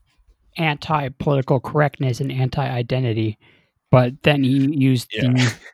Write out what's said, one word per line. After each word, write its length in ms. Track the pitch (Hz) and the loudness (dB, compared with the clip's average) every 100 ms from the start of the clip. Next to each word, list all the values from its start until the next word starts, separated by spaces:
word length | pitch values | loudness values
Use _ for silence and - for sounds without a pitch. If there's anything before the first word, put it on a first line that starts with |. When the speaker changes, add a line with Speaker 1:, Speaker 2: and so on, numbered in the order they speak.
| _ _ _ _ _ - | _ _ _ _ _ -4
Speaker 1:
anti-political 1000 | 160 147 - 151 139 - - 143 131 135 | -4 -2 -2 -4 -4 -6 -2 0 0 -2
correctness 600 | - 151 147 - 135 117 | -2 -2 -2 0 -4 -4
and 120 | 139 | -4
anti-identity, 1080 | 131 131 - 131 127 120 131 127 110 110 107 _ _ _ _ - | -2 -4 -2 -4 -4 -4 -2 -2 0 -2 -4 _ _ _ _ 2
but 240 | 127 123 135 | 4 4 0
then 200 | - 143 | 0 2
he 240 | 135 139 135 151 | 2 2 2 2
used 300 | 135 127 - | 2 2 -2
Speaker 2:
Yeah. 120 | 107 | -2
Speaker 1:
the 300 | 127 127 123 - - | 0 2 0 -2 -16